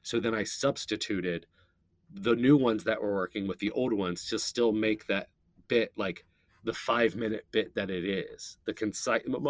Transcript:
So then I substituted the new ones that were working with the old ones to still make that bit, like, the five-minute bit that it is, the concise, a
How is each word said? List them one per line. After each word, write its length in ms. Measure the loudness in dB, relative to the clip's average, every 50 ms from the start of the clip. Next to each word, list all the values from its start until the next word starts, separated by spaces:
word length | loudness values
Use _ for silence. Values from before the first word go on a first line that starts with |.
So 180 | _ -2 -2 0
then 140 | 0 0 0
I 100 | 0 -2
substituted 1000 | -4 -4 -2 -2 -2 -2 -2 -4 -6 -4 -6 -2 -4 -4 -2 -2 -2 -4 -4 -8 _ _ _ _ _ _ _ _ _ _ _ _ _
the 260 | -14 -4 2 2 2
new 200 | 4 6 6 8
ones 280 | 8 6 4 2 2 0
that 180 | -2 -2 0
were 120 | 0 -2 0
working 340 | 0 -2 -2 -4 -4 -4 -4
with 100 | -4 -2
the 100 | -2 -2
old 200 | 0 0 0 2 2
ones 320 | 2 0 0 -2 -4 -4 -4
to 100 | -4 -2
still 340 | -2 -4 0 2 2 2
make 340 | 2 2 2 0 0 -2 -2
that 240 | -2 -2 -2 -2 _ _ _ _ _ _ -20 _ _
bit, 240 | 2 2 2 0 _
like, 300 | -4 -4 -4 -4 -8 -14 _ _ _ _ _ _ _ -6
the 100 | -6 -6
five-minute 720 | -4 0 0 4 4 4 2 2 0 -4 -2 -4 -4 -8 _
bit 220 | -2 -2 -2 0 -4
that 140 | -4 -2 -2
it 140 | -2 -2 -2
is, 540 | -2 -2 -2 -4 -6 -12 -14 -16 -16 -16 _ _
the 80 | -8 -4
concise, 480 | -2 -4 -4 -4 -2 0 0 0 0 0
a 40 | -2 -6 -2 0